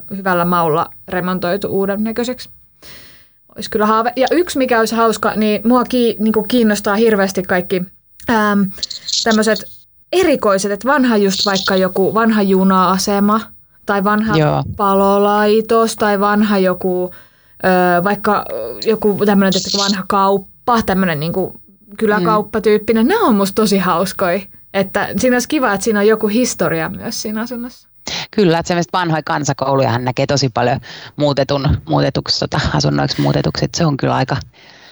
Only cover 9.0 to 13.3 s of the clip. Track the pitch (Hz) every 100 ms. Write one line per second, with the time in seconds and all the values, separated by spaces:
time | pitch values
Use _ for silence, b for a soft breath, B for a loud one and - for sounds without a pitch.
9 | B - 202 214 220 214 - _ _ _
10 | _ 359 359 269 214 196 202 202 240 294
11 | 254 220 202 190 202 190 - 190 185 185
12 | 185 202 226 214 196 190 190 190 180 190
13 | 208 202 202